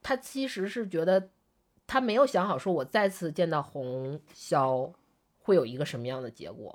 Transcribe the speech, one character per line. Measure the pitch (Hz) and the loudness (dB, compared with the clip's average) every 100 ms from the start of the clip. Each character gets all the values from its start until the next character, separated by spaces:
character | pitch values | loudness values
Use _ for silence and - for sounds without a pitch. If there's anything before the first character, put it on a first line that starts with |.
他 | - 262 | -4 -4
其 | - 269 262 | -4 -6 -6
实 | 214 196 | -4 -6
是 | 240 202 | -4 -4
觉 | 165 | 0
得 | 165 190 190 _ _ _ _ _ - | 4 2 2 _ _ _ _ _ -2
他 | 262 | 0
没 | 247 | 2
有 | 220 262 | 4 4
想 | 190 202 | 4 0
好 | 131 | -2
说 | 196 | 0
我 | 165 127 | 0 0
再 | 214 196 | 2 2
次 | 190 170 | 0 -6
见 | - 170 | 0 0
到 | 156 | 0
洪 | 143 143 127 127 131 151 _ | -2 -8 -6 -6 -6 -8 _
潇 | - - 151 135 127 135 - _ _ _ _ | -18 0 2 4 2 -2 -10 _ _ _ _
会 | - 180 | 4 4
有 | 117 | 4
一 | 127 | -4
个 | 143 | -6
什 | 120 | -4
么 | 120 | -6
样 | 131 | -6
的 | 123 | -8
结 | 117 82 | -12 -14
果。 | - 107 | -12 -10